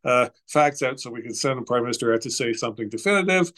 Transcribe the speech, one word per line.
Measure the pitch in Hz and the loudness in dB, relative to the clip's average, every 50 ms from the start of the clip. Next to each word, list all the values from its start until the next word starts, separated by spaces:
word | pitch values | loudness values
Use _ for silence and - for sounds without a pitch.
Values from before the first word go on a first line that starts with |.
| - | -2
uh, | 123 123 123 120 117 _ _ _ | 2 2 2 2 0 _ _ _
facts | - - 151 147 147 143 143 139 | -2 2 4 4 4 2 0 -4
out | 127 135 139 | -4 -4 -6
so | - 123 | -10 -12
we | 117 120 110 | -10 -10 -10
can | 120 113 | -10 -8
send | - - 135 135 127 | -2 -2 -2 -2 -2
the | 110 | -2
prime | - 120 120 117 | 0 0 0 0
minister | 123 113 - 127 117 113 | 0 -2 -2 2 2 2
out | 117 | 2
to | - 120 | 0 -2
say | - - 131 117 113 | -4 -2 -2 -2 -2
something | - - 117 104 - 113 104 | -2 -4 -6 -6 -6 -8 -6
definitive. | 110 117 - 196 202 196 180 190 185 185 175 175 - | -6 -2 0 2 2 2 4 4 2 2 2 0 -2